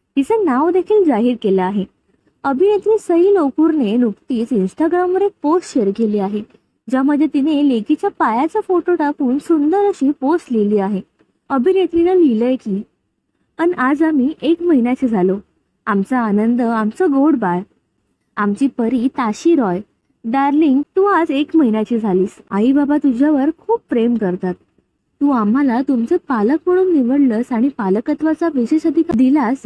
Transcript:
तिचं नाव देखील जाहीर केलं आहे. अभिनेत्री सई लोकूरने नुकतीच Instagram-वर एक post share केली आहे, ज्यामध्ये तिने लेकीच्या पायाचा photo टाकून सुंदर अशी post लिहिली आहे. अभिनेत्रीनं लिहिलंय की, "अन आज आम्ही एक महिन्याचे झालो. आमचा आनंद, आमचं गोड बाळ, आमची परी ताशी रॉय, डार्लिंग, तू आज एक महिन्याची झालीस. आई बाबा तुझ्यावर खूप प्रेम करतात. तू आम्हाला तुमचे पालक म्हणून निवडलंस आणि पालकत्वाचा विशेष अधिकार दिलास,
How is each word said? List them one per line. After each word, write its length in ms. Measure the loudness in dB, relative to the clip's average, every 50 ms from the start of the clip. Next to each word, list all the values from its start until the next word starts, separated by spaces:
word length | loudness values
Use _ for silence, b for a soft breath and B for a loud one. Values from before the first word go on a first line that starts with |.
| _ _ _
तिचं 280 | -2 0 0 0 0 2
नाव 260 | 2 2 2 0 2
देखील 340 | 0 0 0 2 2 2 4
जाहीर 320 | 2 2 2 0 0 -2 -2
केलं 200 | 0 0 0 0
आहे. 220 | 0 -2 -2 -4 -6 -6 _ _ _ _ _ _ _ _ _ _ -6
अभिनेत्री 540 | -4 -2 0 2 2 2 0 0 0 0 0
सई 360 | 0 0 2 2 4 4 4
लोकूरने 640 | 2 2 0 0 2 2 2 2 0 0 0 0
नुकतीच 520 | 0 0 0 -2 -6 _ _ -4 -4 -4 -2
Instagram-वर 680 | 0 -2 -2 -2 -2 -2 -2 0 0 0 0 0 0 0
एक 100 | 0 -2 -4 _
post 320 | -2 0 0 0 -2 -2 -2
share 140 | -2 0 0 -2
केली 220 | -2 -2 -2 -2 -2
आहे, 240 | -4 -4 -6 -8 -10 -12 _ _ _ _ _ _ _ -4
ज्यामध्ये 360 | -2 0 0 0 2 0 0 0 0
तिने 340 | -2 -2 0 0 0 2 2
लेकीच्या 420 | 0 0 0 -2 -4 -2 -2 -6
पायाचा 500 | -2 _ -2 -2 0 0 -2 -2 -2 -4
photo 340 | -2 0 -2 -2 0 0 -2
टाकून 440 | 0 -2 -4 -2 -2 -2 -2 -2 -2
सुंदर 400 | 0 0 0 0 2 0 2 2
अशी 320 | 0 0 0 0 -2 -2 -2 -2
post 320 | -2 -2 -2 -2 -4 -4
लिहिली 260 | -2 0 0 0 0 0
आहे. 220 | -2 -2 -4 -6 -8 _ _ _ _ _ _ _ _ _
अभिनेत्रीनं 680 | -4 0 0 2 2 2 0 0 0 0 2 2 4
लिहिलंय 400 | 4 4 2 2 0 0 0 -2
की, 260 | -4 -4 -6 -6 -6 -6 -12 _ _ _ _ _ _ _ _ _ _ _ _ _ -2
"अन 140 | -2 -2 0 0
आज 240 | 0 0 0 0
आम्ही 320 | 0 0 2 0 0 0 -4 -4
एक 200 | -2 -2 -2 0
महिन्याचे 460 | 0 2 2 2 2 0 0 -2 -2 -2
झालो. 280 | 0 0 0 0 0 -4 -8 _ _ _ _ _ _ _ _
आमचा 320 | -4 -2 -2 -2 -2 -2 -2
आनंद, 400 | -2 0 0 0 0 0 0 0
आमचं 460 | -2 -2 -2 -2 -4 -4 -2 -2 -2 0
गोड 240 | 2 2 2 2 2
बाळ, 240 | 0 0 -2 -2 -4 -6 -10 _ _ _ _ _ _ _ _ _ _ _ _ _
आमची 300 | -4 -4 -4 -2 -2 -2
परी 420 | -2 -2 -2 -4 -2 -2 -2 -2 -2
ताशी 460 | -4 -2 -4 -4 -6 -2 0 2 2
रॉय, 260 | 2 2 0 -2 -4 -8 -12 _ _ _ _ _ _ -8
डार्लिंग, 580 | -4 -2 0 0 2 2 2 2 2 2 0 -2 -2 _
तू 80 | 0 2
आज 260 | 2 2 0 0 0
एक 260 | -2 -2 -2 0 2
महिन्याची 420 | 2 2 2 0 -2 -2 -2 -2 -2
झालीस. 400 | 0 0 0 0 0 -2 -4 -14 -14 _
आई 220 | -2 0 0 2
बाबा 240 | 2 2 0 0 0
तुझ्यावर 540 | 0 0 0 0 2 0 2 2 0 0 -2 -4 -6
खूप 220 | -4 -4 -4 -4 -4 _
प्रेम 240 | -2 0 0 0 0
करतात. 400 | -2 -2 -4 -4 -4 -6 -6 -8 -8 _ _ _ _ _ _ _ _ _ _ _ _
तू 100 | -2 0
आम्हाला 500 | 0 0 0 0 0 0 0 0 0 -2
तुमचे 340 | -2 -2 -2 -2 0 -2 -2
पालक 420 | -4 -2 -4 -2 0 0 0 0 -2 0
म्हणून 260 | 0 0 0 2 2
निवडलंस 600 | 0 0 0 0 2 2 2 2 0 -2 -4 -4
आणि 160 | -2 -2 -2 -2
पालकत्वाचा 800 | -2 -4 -2 0 0 -2 -2 -4 -4 -2 -2 -2 -2 -2 -2 -2 -2
विशेष 320 | -2 -2 0 0 0 0
अधिकार 300 | 0 0 0 -2 0 0
दिलास, 420 | 2 2 2 2 2 0 -2 -4 -4 -4